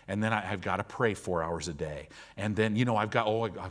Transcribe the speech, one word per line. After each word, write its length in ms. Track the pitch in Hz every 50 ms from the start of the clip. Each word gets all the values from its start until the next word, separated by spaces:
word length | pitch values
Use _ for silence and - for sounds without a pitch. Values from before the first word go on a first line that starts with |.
| - -
and 160 | 98 104 110
then 80 | 110 113
I, 200 | 107 95 92 104
I've 100 | 92 87
gotta 220 | 101 92 92 -
pray 280 | - - - 127 113 101
four 300 | - - - 90 85 80
hours 260 | 82 85 82 73 87
a 60 | 80
day, 340 | 71 82 76 73 71 - - - - - - - -
and 180 | 101 107 104
then, 200 | 104 110 110 104
you 100 | 113 127
know, 100 | 123 113
I've 140 | 107 107 107
got, 160 | - 120 113
oh, 180 | 107 107 113 113
I, 60 | 107 87 - 87 87